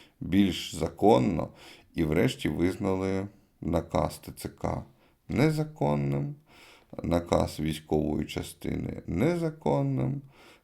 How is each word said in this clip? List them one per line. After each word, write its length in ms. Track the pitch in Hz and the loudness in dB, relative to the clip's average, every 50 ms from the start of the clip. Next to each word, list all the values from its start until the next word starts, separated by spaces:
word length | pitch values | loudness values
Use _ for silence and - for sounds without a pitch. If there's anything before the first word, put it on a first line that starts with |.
| - - _ _ | -20 -20 _ _
більш 540 | - 80 82 98 101 95 82 - - - - | -6 2 4 6 6 6 4 0 -6 -8 -6
законно, 760 | 85 78 - - - - 101 117 127 127 113 87 76 - - - - - - - - - _ - | -4 -4 -4 -2 4 6 6 6 6 6 2 0 0 -2 -6 -10 -14 -20 -20 -20 -20 -20 _ -4
і 100 | - 82 | -2 0
врешті 440 | 76 76 85 113 131 127 - - 80 | 2 4 4 2 2 0 -2 -2 -2
визнали 800 | 76 78 82 90 95 - 107 95 95 92 95 95 95 95 98 101 - _ _ _ _ _ | 0 2 2 0 0 0 -2 -2 0 0 0 -2 -2 -2 -4 -6 -10 _ _ _ _ _
наказ 580 | - 80 85 85 80 - - 85 78 80 - - | -4 -2 -2 -2 -2 0 0 0 0 0 -2 -8
Т 140 | - - - | -14 -16 -12
Ц 160 | - - - | -12 -12 -12
К 360 | - - - 82 85 - - - - _ _ _ _ _ _ - | -8 -6 -4 -4 -4 -4 -6 -10 -16 _ _ _ _ _ _ -4
незаконним, 1040 | - - 139 160 156 151 151 151 151 - 147 143 147 143 143 139 139 143 143 143 147 - _ _ - - - - - - _ _ - - - | 0 2 2 2 2 0 -4 -6 -4 -2 0 0 2 0 0 0 -2 -2 -2 -4 -8 -12 _ _ -20 -20 -20 -20 -20 -20 _ _ -12 -8 -2
наказ 580 | 80 85 87 85 - 85 82 82 82 - - | 0 0 0 2 2 2 2 2 0 -2 -4
військової 680 | 80 80 78 - - - 78 78 76 76 76 76 76 | -4 -4 -4 -4 -4 -2 0 0 2 0 0 -2 -4
частини 760 | 78 - - 87 - - - - - 67 - - - - - - | -4 -6 -6 -8 -8 -10 -10 -8 -6 -4 -4 -4 -6 -8 -8 -8
незаконним, 1160 | - 82 85 110 160 175 170 165 160 156 156 - 147 143 143 139 139 135 131 131 135 139 139 - - - - - - - - | -4 -2 0 2 2 0 0 -2 -4 -6 -4 -2 0 0 0 0 0 0 0 -2 -2 -2 -4 -8 -12 -18 -20 -20 -20 -20 -16